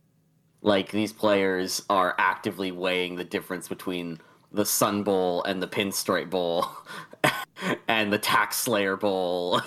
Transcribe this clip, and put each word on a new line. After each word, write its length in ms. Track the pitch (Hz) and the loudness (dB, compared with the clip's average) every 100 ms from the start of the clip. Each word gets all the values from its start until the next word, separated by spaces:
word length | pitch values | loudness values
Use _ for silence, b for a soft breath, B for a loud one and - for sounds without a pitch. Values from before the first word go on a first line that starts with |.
| _ _ _ _ _ _ | _ _ _ _ _ _
Like, 300 | 101 101 92 | 2 2 2
these 220 | 104 107 | -2 -2
players 680 | - 107 101 98 92 92 - - | 0 2 4 2 0 -2 -4 0
are 260 | 101 90 - | 2 2 2
actively 540 | 95 92 110 90 92 | 2 2 -4 -4 -6
weighing 420 | 87 92 90 90 90 | -2 0 0 -2 -4
the 80 | |
difference 440 | 85 101 - 90 - | -6 -6 -6 -8 -8
between 500 | 95 - 90 85 82 b b b | -8 -4 -4 -4 -10 b b b
the 140 | 101 101 | -2 0
Sun 380 | - 117 104 | 2 2 2
Bowl 400 | 101 95 92 87 | 2 2 2 0
and 180 | - 95 | 0 -2
the 60 | 90 | -2
Pinstripe 640 | - 98 - - 90 85 | -2 -2 -2 0 0 0
Bowl 360 | 92 87 85 - B B B B - | -2 0 0 -2 B B B B -2
<laughs> 680 | - - - - 190 - - | 0 0 -8 -8 -4 -4 0
and 240 | 113 104 | 0 2
the 60 | 104 | 0
Tax 380 | - 123 101 - | 2 2 2 0
Slayer 400 | - 104 98 95 | 0 2 2 0
Bowl 640 | 104 95 90 90 87 123 | 0 0 0 0 0 0